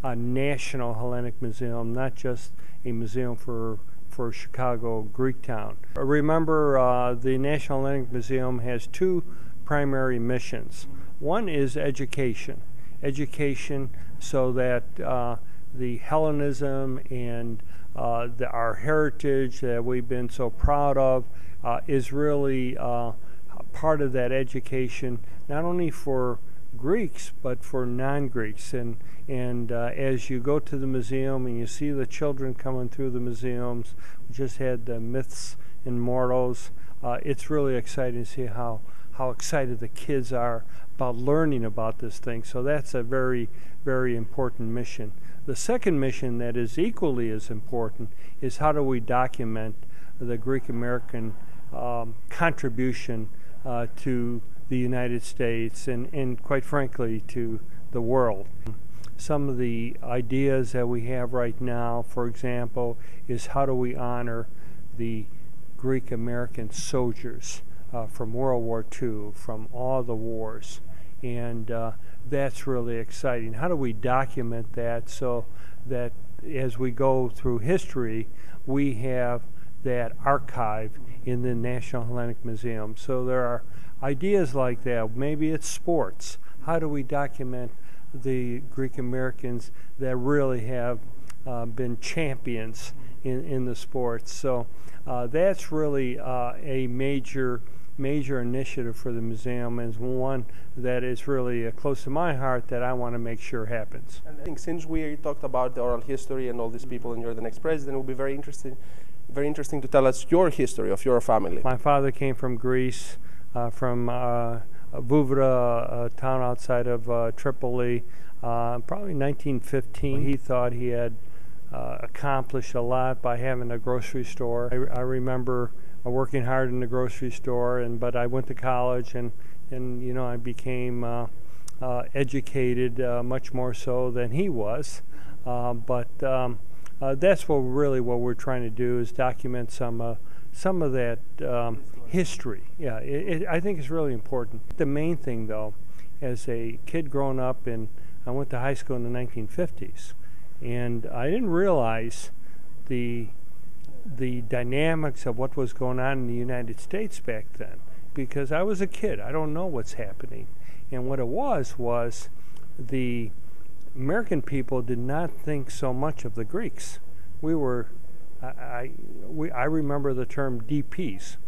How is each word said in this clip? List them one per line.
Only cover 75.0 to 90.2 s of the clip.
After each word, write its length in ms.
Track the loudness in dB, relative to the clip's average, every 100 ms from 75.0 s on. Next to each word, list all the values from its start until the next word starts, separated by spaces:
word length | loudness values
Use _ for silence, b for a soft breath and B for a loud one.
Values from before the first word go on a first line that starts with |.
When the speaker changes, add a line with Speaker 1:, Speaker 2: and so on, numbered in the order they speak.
| -2
Speaker 1:
so 360 | 0 0 0 0 B B B 0
that 240 | 0 0 -2 -2 -2 -2
as 300 | 0 0 0
we 140 | 0
go 380 | 2 2 2 2
through 300 | 0 0 0
history, 680 | 2 2 2 0 0 0 0 B B B 0
we 260 | 2 2 0
have 460 | 0 0 0 0 0 B B B
that 300 | 0 0 0 0
archive 720 | 2 2 0 0 0 0 0 -2 B B
in 200 | 0 0
the 100 | 2
National 520 | 0 0 0 0 0 0
Hellenic 380 | 0 0 0
Museum? 540 | 0 0 0 0 -2 0
So 260 | 0 0
there 200 | 2 2
are 200 | 0 0 0 B B B
ideas 540 | 0 0 2 2 2 2
like 280 | 0 0
that. 320 | 0 0 0 0
Maybe 360 | 0 0 0
it's 160 | 0 0
sports. 720 | 0 2 2 2 0 0 0 B B
How 160 | 0 0
do 100 | 0
we 140 | 0
document 680 | 0 0 0 0 0 0 0 0 B B B
the 460 | 0 0 0 0 0 0
Greek 260 | 0 0 0
Americans 760 | 0 0 0 0 0 0 0 B B 0
that 160 | 0
really 440 | 2